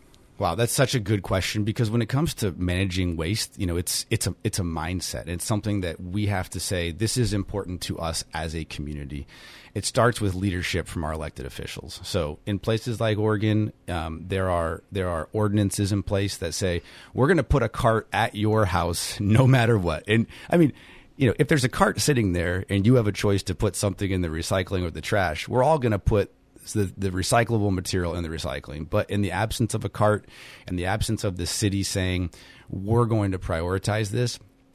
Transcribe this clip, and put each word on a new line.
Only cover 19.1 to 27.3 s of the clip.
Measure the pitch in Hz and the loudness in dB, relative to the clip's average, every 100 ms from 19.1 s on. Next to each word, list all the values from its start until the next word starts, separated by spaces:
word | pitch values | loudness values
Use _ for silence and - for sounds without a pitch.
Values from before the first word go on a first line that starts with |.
| - | -2
no | 101 110 131 | 4 4 6
matter | 131 117 113 | 6 6 4
what." | 85 78 - | 2 -2 2
And, | 110 113 - - | 2 2 -4 0
I | 175 | 4
mean, | 151 - - - - - | 4 2 -14 -20 -20 0
you | 135 | 2
know, | - | 2
if | 143 | 2
there's | 160 | 4
a | 120 | 2
cart | - 202 175 | 2 2 2
sitting | 104 131 101 | 2 2 2
there | 87 85 90 98 | 2 0 -2 0
and | 98 | 2
you | 98 127 | 6 6
have | 104 | 4
a | |
choice | 98 107 98 | 0 2 0
to | - | 0
put | 90 107 - | -2 -2 0
something | 104 92 98 | -2 -2 -2
in | 95 | 0
the | 87 | -2
recycling | 78 82 98 92 95 | -4 -2 0 0 -2
or | 87 | -2
the | 80 | -6
trash, | 78 107 90 78 - | -2 0 0 -2 -2
we're | 120 | 2
all | 131 160 | 4 2
gonna | 123 101 | 2 0
put | - 107 98 - _ - - | 2 2 0 -6 _ -20 -6
the, | 107 98 - | -2 -2 -2
the | 98 | -4
recyclable | 92 92 | -2 2